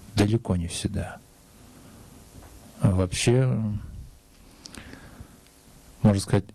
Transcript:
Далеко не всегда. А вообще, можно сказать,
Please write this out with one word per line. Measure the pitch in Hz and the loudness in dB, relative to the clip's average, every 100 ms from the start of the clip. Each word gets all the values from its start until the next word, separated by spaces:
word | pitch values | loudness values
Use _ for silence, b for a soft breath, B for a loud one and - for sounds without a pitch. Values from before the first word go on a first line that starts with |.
| - | -6
Далеко | - 104 113 - 90 | 0 2 2 0 -2
не | 85 | -2
всегда. | - - 98 90 - - - - - B B B B B - - - - - - - | -4 -4 -4 -6 -10 -20 -20 -20 -20 B B B B B -20 -20 -20 -20 -20 -20 0
А | 113 | 2
вообще, | 92 92 - - 123 131 120 110 104 - - - - - - B B B B B B B B B B - - - - - - | 4 2 2 4 4 4 2 -2 -4 -8 -14 -16 -20 -20 -20 B B B B B B B B B B -20 -20 -20 -20 -20 2
можно | 110 98 | 4 4
сказать, | - 101 - | 2 0 0